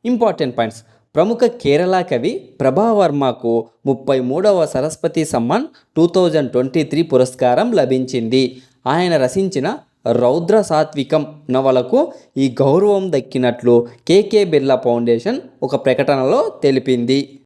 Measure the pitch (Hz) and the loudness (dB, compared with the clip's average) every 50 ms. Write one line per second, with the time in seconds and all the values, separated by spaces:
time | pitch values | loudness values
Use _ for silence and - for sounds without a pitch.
0 | - 233 247 214 233 208 175 - 156 127 120 - 117 110 - - _ _ _ _ | -2 -2 0 0 0 0 0 -2 -4 -4 -2 -2 -4 -4 -4 -12 _ _ _ _
1 | _ _ - 151 170 214 233 233 247 226 233 - - 143 143 151 180 180 190 185 | _ _ 0 0 0 0 2 0 0 0 0 -2 0 2 2 2 2 2 0 0
2 | 180 180 143 117 123 180 262 381 - - _ _ 127 131 131 175 214 233 220 202 | 0 -2 -4 -2 -2 -2 -4 -6 -12 -14 _ _ 0 2 2 2 2 2 2 2
3 | 190 160 143 143 139 127 113 - - 117 117 117 110 _ _ _ _ 139 135 - | 2 0 0 0 -2 -2 -2 -2 -2 0 0 0 -2 _ _ _ _ -2 -2 -2
4 | - 139 139 131 127 123 131 180 190 214 196 180 160 - - 131 139 156 160 _ | 0 -2 0 0 0 -2 -2 0 2 2 2 2 0 -2 -2 -4 -4 -4 -6 _
5 | - 165 - 170 156 147 - 123 117 120 165 226 294 - _ _ _ _ _ 156 | -6 -4 -2 -2 -4 -2 -2 -2 0 0 -2 -2 -2 -6 _ _ _ _ _ 0
6 | 170 170 - 185 180 170 151 160 139 117 - 123 127 131 - 170 139 131 143 156 | 0 2 2 2 2 2 2 0 -2 0 0 -2 -2 0 -2 -2 -2 -2 -2 -4
7 | 170 - 135 127 127 127 - - 131 123 123 147 214 247 226 175 135 127 131 131 | -2 2 2 2 2 2 0 -2 0 2 2 2 0 0 0 0 0 0 0 -2
8 | 131 127 135 123 113 110 123 131 131 120 - - _ _ _ _ _ 127 143 170 | -2 -4 -4 -4 -2 0 0 0 0 0 -4 -12 _ _ _ _ _ -2 0 0
9 | 180 180 165 143 131 127 - 190 196 185 - 143 131 185 254 294 _ _ _ _ | 0 0 0 0 0 0 0 -2 -4 -2 -2 -4 -4 -4 -6 -8 _ _ _ _
10 | _ 117 120 117 123 123 139 175 170 165 214 220 196 - 160 151 156 156 - 143 | _ -2 0 2 2 2 0 0 0 2 0 0 2 0 0 -2 -2 -2 -4 -8
11 | 135 - 160 156 147 - - - _ - 127 131 135 135 131 127 120 120 226 262 | -4 -2 -2 -2 -2 -4 -12 -18 _ -2 -2 0 2 2 2 2 0 0 0 0
12 | - 240 - - _ _ _ 135 135 135 120 - 139 139 143 180 202 208 202 196 | 0 -2 -6 -20 _ _ _ -2 -2 -2 0 0 2 2 4 4 2 2 0 0
13 | 190 185 156 135 127 - - 127 127 123 120 - 117 120 120 117 120 120 - _ | -2 -2 -4 -4 -4 -4 -4 0 0 0 -2 0 2 4 4 4 2 -2 -14 _
14 | _ - 165 202 208 202 - 208 202 175 156 143 131 135 131 123 - 123 120 120 | _ 2 2 2 2 2 0 0 0 2 0 0 2 2 0 0 0 -2 -2 0
15 | 120 117 117 113 - 196 254 - - - _ _ - 127 143 - - 135 127 - | 2 0 0 0 0 -4 -6 -6 -8 -14 _ _ -6 -4 -4 -2 0 0 0 0
16 | - 160 143 135 131 135 196 269 - - - - - 139 135 131 127 135 127 120 | 0 0 0 0 0 0 0 0 -2 -4 -6 -2 0 0 0 0 0 0 -2 0
17 | 120 117 135 139 135 - - - _ | 0 0 0 -2 -2 -6 -16 -20 _